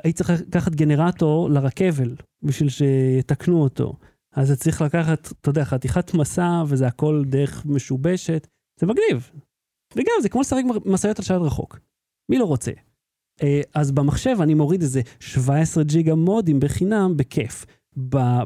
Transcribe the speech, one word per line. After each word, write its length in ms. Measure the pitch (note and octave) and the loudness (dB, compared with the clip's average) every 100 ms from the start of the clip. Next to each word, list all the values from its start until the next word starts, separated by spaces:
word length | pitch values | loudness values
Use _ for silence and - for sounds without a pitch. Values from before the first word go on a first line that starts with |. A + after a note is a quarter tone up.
היית 120 | E3 E3+ | 0 -2
צריך 140 | F3+ E3+ - | 0 -2 0
לקחת 260 | F3 F3+ | -2 0
גנרטור 760 | D#3 D3+ D3 F3 F3+ D#3+ D3+ E3+ | 2 2 2 2 2 0 2 2
לרכבל, 640 | D3 C3+ - F#3+ D3+ B2 B2+ - _ | 2 0 0 0 0 -2 -6 -16 _
בשביל 260 | D3 B2+ D3 | -4 0 0
שיתקנו 920 | B2 C#3 C3+ C3 C3 B2+ C#3+ - E3+ | 0 2 2 2 2 0 -2 0 2
אותו. 320 | C#3+ - A#2+ - - _ _ | 2 0 -6 -6 -18 _ _
אז 160 | - C3+ | -2 0
אתה 100 | C#3 | 0
צריך 220 | D#3+ D#3 | 0 0
לקחת, 500 | D3+ E3+ D#3+ D#3 - - | 0 0 0 -2 -4 -8
אתה 100 | - | -2
יודע, 140 | C#3+ | -2
חתיכת 500 | C#3 C3 C3 - F3 | 0 -2 -2 -2 0
מסע, 480 | E3+ D3 - F3 F3 D#3 | 0 0 0 0 0 0
וזה 200 | C3+ B2+ | 0 0
הכל 360 | A#2+ D3+ D3+ C#3 | 0 0 0 0
דרך 400 | C3+ C#3 C#3+ D3 | 0 -2 -4 -4
משובשת. 800 | C#3+ - C3 D#3 F3+ - D#3+ - _ _ - | -4 -2 -2 -2 -2 -2 -6 -6 _ _ -4
זה 60 | E3+ | -2
מגניב. 440 | C4 A4 A#2+ B2+ D3+ - _ _ _ _ - | 0 0 0 -6 -18 -20 _ _ _ _ -4
וגם, 160 | D#4 A#4 | 0 0
זה 60 | A3+ | 0
כמו 120 | A#3+ | 0
לשחק 220 | C#4 C4 | -2 0
מ-, 280 | B3+ A3 - | 0 -2 -2
משאיות 260 | F#3+ G#3 G#3+ | 0 0 -2
על 60 | |
שלט 160 | F#3+ F#3 | -2 0
רחוק. 360 | D#3+ A#2+ - - _ _ _ _ - | 0 -2 -8 -14 _ _ _ _ -2
מי 100 | B3+ | 0
לא 60 | |
רוצה? 260 | G#3+ C3+ - - _ _ _ _ _ - | 2 0 -4 -10 _ _ _ _ _ -4
אה, 180 | C#3+ C#3+ C#3+ | 0 0 0
אז 180 | D3+ C#3+ | -2 0
במחשב 440 | C#3 C#3+ C#3+ C4 A#3+ | 2 2 2 0 2
אני 120 | D#3 | 4
מוריד 280 | D#3 D3 F#3 | 4 2 2
איזה 180 | D#3 C3 A#2 - | 0 -2 -4 -8
שבע 360 | - - B2+ C#3+ | -8 -2 0 2
עשרה 280 | D#3+ E3 | 0 0
ג'יגה 300 | D3+ D#3 D#3+ | 0 2 2
מודים 460 | D#3+ E3 G#3+ F3+ C#3+ | 2 2 2 2 2
בחינם, 560 | C#3+ - F#3 G#3+ F#3 D#3+ | 0 0 0 2 0 0
בכיף. 500 | C3+ - G#2+ - - _ _ - C3 | -2 -4 -6 -6 -20 _ _ -10 -2
ב-, 80 | C#3 B2 B2 | 0 2 2